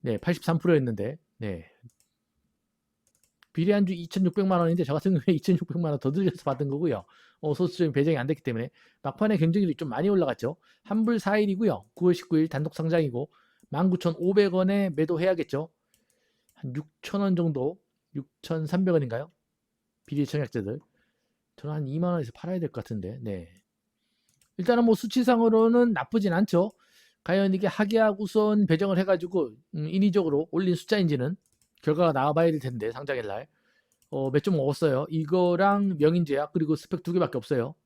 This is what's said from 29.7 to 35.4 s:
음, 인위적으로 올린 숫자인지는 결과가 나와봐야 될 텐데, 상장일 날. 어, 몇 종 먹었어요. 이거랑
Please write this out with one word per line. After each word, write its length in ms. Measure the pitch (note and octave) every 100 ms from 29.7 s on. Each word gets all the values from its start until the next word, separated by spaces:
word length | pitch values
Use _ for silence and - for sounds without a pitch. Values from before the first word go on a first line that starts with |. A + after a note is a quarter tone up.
| D#3+
음, 140 | D3+
인위적으로 580 | F3+ G3+ F#3+ E3 C#3+ D#3+
올린 260 | D#3+ F#3 E3+
숫자인지는 600 | - G#3+ F3 C#3+ B2+ F#3 _ _ _ _
결과가 320 | - D3+ F3
나와봐야 380 | C3+ C#3+ D3+ E3+
될 80 | D#3
텐데, 280 | C3 B2 G#2+
상장일 360 | A#2+ C#3+ C3 G#2+
날. 200 | G2 C#3 _ _ _ _ _ _
어, 220 | C#3 C3+
몇 100 | C#3
종 140 | G3+ E3+
먹었어요. 520 | C3+ C#3+ D#3+ C3 D3+
이거랑 880 | D#3+ D3+ F3+